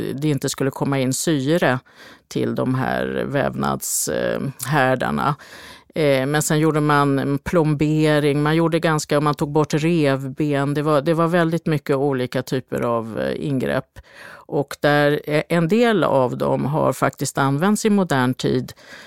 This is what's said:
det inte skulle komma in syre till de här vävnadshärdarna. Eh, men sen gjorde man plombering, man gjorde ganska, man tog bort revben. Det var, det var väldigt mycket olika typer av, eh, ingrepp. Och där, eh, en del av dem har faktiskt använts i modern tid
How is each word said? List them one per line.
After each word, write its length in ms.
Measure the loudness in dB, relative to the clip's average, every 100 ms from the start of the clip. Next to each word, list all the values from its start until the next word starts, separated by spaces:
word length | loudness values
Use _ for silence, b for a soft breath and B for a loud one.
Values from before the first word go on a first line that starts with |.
| -4
det 140 | -4 -2
inte 200 | -2 -2
skulle 220 | -2 -4
komma 280 | -2 -2 0
in 140 | 0
syre 680 | 0 0 0 2 2 2 0 B B B B _
till 260 | -4 -2
de 200 | -2 -2
här 500 | 0 0 -2 -2 -4 -4
vävnadshärdarna. 2000 | -2 -2 -2 -4 -4 -4 -4 -2 -2 -2 -4 -6 -8 -2 0 2 0 -2 -2 -2 -4 B B B B B
Eh, 320 | -2 2 2 0
men 160 | 0
sen 160 | 0 2
gjorde 220 | 2 2
man 580 | 2 4 4 2 0 -4
plombering, 1000 | 0 2 2 2 0 2 2 2 2 2
man 140 | 2 2
gjorde 220 | 2 0
ganska, 400 | 0 -2 0 0
man 140 | 0
tog 180 | 0 0
bort 220 | 0 2
revben. 1000 | 0 2 2 2 0 -4 -4 -2 0 0
Det 80 | 0
var, 180 | 2 2
det 120 | 2
var 140 | 2 2
väldigt 380 | 2 2 0 -2
mycket 300 | -2 0 0
olika 460 | 0 0 -2 -4
typer 380 | -2 -4 -4 -4
av, 400 | -2 -2 -4 -4
eh, 260 | -4 -4 -4
ingrepp. 520 | -2 -2 -2 -4 -20 B B B
Och 460 | B B -6 -6 -2
där, 400 | 2 4 2 0
eh, 180 | -2 -4 0
en 200 | 0 2
del 360 | 2 4 2
av 320 | 2 2 2 0
dem 280 | -2 0
har 280 | 0 0 0
faktiskt 460 | 0 -2 -2 -6 0
använts 460 | 0 2 0 2
i 60 | 2
modern 440 | 2 2 2 0
tid 380 | 0 -2 -2 -4 -14 B B